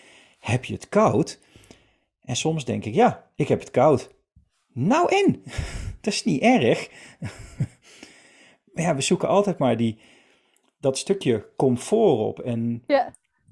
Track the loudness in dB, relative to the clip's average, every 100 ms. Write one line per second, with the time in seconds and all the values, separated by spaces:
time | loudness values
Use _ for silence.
0 | -20 -20 _ _ -4 -4 -4 -12 -2 2
1 | 2 2 -2 -8 _ -20 -20 -20 _ _
2 | _ _ -8 -4 -4 -4 -4 -6 -4 2
3 | 2 0 _ -4 -2 -2 0 2 4 4
4 | 0 _ _ _ _ _ _ -4 0 2
5 | 2 2 2 0 -4 -10 -8 -8 -10 -8
6 | -6 -4 -2 2 4 4 4 0 -4 -18
7 | -20 -14 -12 -12 -12 -8 -8 _ _ -20
8 | -20 -20 _ _ _ _ _ -6 -4 -2
9 | -2 0 0 0 0 0 0 0 -2 -4
10 | _ _ _ _ _ _ _ _ -4 -2
11 | -2 -2 0 0 -2 0 0 0 0 2
12 | 4 2 -2 -6 -6 -4 -4 -6 0 0
13 | 0 -10 _ _ _